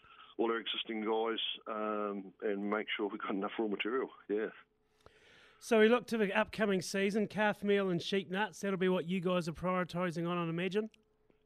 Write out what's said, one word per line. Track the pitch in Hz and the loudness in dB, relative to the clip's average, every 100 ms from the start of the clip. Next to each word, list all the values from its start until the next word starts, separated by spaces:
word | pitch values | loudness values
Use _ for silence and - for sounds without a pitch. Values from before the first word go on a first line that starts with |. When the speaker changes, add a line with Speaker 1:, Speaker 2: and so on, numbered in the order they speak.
| - - - - | -20 -20 -8 0
Speaker 1:
all | 113 | 0
our | 117 | 0
existing | 110 117 - 110 107 | -2 -4 -4 -2 0
guys, | 110 113 110 - - - | 0 0 -2 -4 -6 -6
um, | 110 107 104 104 101 95 - | -4 -2 -2 -2 -4 -10 -6
and | 110 101 101 | -2 -2 0
make | 107 - - | -2 -2 -2
sure | 101 | -2
we've | 107 | -4
got | - | -4
enough | 98 101 - | -2 -2 -2
raw | 110 | -2
material. | 98 104 131 104 - - | -2 -2 -2 -4 -6 -4
Yeah. | 104 107 - - _ _ _ - _ - - - - | -2 -4 -8 -20 _ _ _ -20 _ -20 -20 -20 -14
Speaker 2:
So | - 220 | 2 6
we | 220 | 8
look | 240 - | 6 2
to | 226 | 0
the | 196 214 | 2 2
upcoming | 214 - 208 190 | 0 0 0 0
season, | - 196 202 208 208 | 0 0 0 0 0
calf | 185 214 190 | 0 0 0
meal | 202 202 190 | 2 2 2
and | 175 | 0
sheep | - 196 160 | 0 -2 -2
nuts. | 190 208 156 | -2 -4 -4
That'll | 202 190 | -4 0
be | 185 | 2
what | 185 160 | 2 0
you | 190 | 0
guys | 175 180 165 | 0 0 -2
are | |
prioritising | 156 175 185 175 170 180 160 170 | -2 0 0 -2 -2 -2 -2 -2
on, | 175 | 0
I'd | 165 | 0
imagine? | 165 185 196 220 - _ _ _ _ | -2 0 0 -2 -6 _ _ _ _